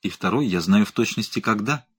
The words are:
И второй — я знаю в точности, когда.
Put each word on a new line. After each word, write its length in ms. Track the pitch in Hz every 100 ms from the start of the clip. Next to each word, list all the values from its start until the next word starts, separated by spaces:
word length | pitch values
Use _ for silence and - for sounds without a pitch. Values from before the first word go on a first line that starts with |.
И 60 | -
второй — 380 | - 95 110 139
я 140 | 90
знаю 260 | 85 101 104
в 60 |
точности, 480 | - 113 - 107 -
когда. 460 | - 107 107 147 _